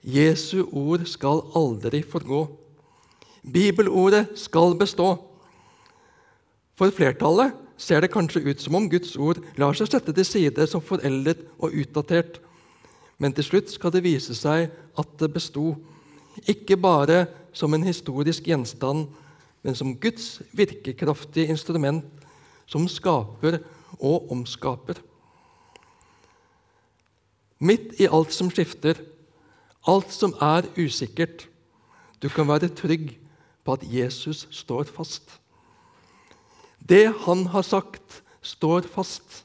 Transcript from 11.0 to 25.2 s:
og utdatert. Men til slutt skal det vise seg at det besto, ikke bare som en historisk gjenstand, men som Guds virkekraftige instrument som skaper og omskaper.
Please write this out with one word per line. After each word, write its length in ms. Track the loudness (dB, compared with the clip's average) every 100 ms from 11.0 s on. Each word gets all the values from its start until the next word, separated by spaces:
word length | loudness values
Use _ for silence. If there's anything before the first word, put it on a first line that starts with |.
| 0 0 0 -2 -6 -6
og 160 | -4 -4
utdatert. 640 | -4 -4 0 0 0 -10 -20 _ _ _ _ _ _ _
Men 160 | -2 -2
til 120 | 0
slutt 240 | 0 0
skal 220 | -6 0
det 100 | 0 2
vise 300 | 0 -2 -4
seg 360 | 0 0 0 -6 -12 -8
at 180 | -8 -4
det 120 | -4
besto, 400 | -4 -8 -4 -4 -4 -12 -20 _ -20 _ -8 -4
ikke 280 | -4 2 2
bare 460 | 4 4 6 4 2 -6 -20
som 200 | -4 0 0
en 100 | 0
historisk 640 | -4 -6 -2 -2 -2 0
gjenstand, 580 | -2 -2 -6 -4 -2 -6 -12 -20 _ _ _
men 140 | -6 -4
som 160 | -6 -2
Guds 460 | -4 -4 -14 -16 -12 0
virkekraftige 960 | 0 0 -12 -2 -2 -2 -4 -2 -2
instrument 560 | -2 -4 -2 0 -2 -6 -20 -20 -20 -20 _ _
som 200 | -4 -4
skaper 720 | -2 0 0 -2 -2 -2 -2 -8 -20 -20 -4
og 320 | -2 -2 -2
omskaper. 640 | -8 -8 -8 -6 -6 -10 -12 -12 _